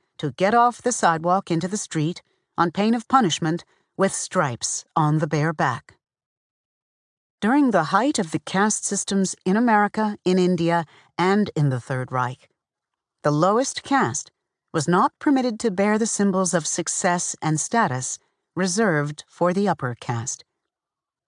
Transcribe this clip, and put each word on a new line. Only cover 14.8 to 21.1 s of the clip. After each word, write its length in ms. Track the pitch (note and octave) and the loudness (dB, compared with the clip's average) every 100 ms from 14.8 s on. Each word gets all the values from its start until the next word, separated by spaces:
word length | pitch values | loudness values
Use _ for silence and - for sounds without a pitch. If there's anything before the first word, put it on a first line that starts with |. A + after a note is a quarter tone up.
| D3 | 2
not 260 | F3+ C4+ - | 2 2 0
permitted 400 | D4+ C4+ B3 A3 | 0 2 0 -2
to 100 | A#3 | -2
bear 280 | F3+ G#3 G#3+ | 0 2 2
the 80 | A3+ | 0
symbols 480 | - G3 F#3 F#3 | 0 0 2 0
of 120 | F3 D#3 | 0 -2
success 680 | - E3 - F#3 F3 - - | -6 -6 -2 0 0 -4 -4
and 160 | D#3 D#3 | -2 -2
status 600 | - A#3 F#3 B2+ - - _ _ _ | -2 0 0 -2 -6 -12 _ _ _
reserved 720 | E3+ F#3 F#3 G#3+ D3+ D3 D3+ - | -4 -2 0 2 0 -2 -8 -14
for 240 | - F3 | -2 0
the 160 | F#3 G3+ | 2 0
upper 280 | D#3+ B2+ A#2 | -2 -4 -6
caste. 440 | - A#2 A#2 - - _ _ _ _ _ _ | -6 -6 -6 -12 -16 _ _ _ _ _ _